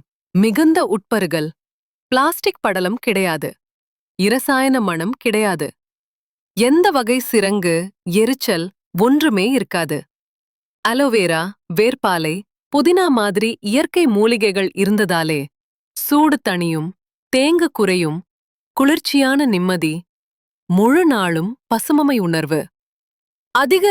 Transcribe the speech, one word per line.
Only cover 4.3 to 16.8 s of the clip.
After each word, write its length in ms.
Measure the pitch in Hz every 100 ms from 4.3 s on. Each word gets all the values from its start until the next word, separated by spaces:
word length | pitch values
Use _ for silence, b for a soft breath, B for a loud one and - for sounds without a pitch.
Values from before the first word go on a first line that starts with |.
| 254 - 269 269 262
மணம் 340 | 202 165 175 247
கிடையாது, 500 | 240 214 214 165 143 - _ _ _ _ _ _ _ -
எந்த 300 | 240 311 381
வகை 280 | 294 226 254
சிரங்கு, 560 | - 220 196 208 175 165 185 - -
எரிச்சல் 540 | 180 226 269 - 175 175 - _ 175
ஒன்றுமே 460 | 226 294 311 208 202
இருக்காது. 460 | 262 196 185 160 147 - _ _ _ _ _ _ _ 214
அலோவேரா, 580 | 240 277 226 175 160 175 - _
வேர்பாலை, 600 | 170 220 254 214 175 156 175 - _ _
புதினா 320 | 285 294 359 359
மாதிரி 400 | 247 208 190 220 -
இயற்கை 420 | 208 240 330 359 330
மூலிகைகள் 600 | 202 220 233 214 190 190 180
இருந்ததாலே 640 | 196 208 202 170 160 151 139 _ _ _ _ -
சூடு 400 | - 294 302 285
தணியும், 480 | - 180 170 160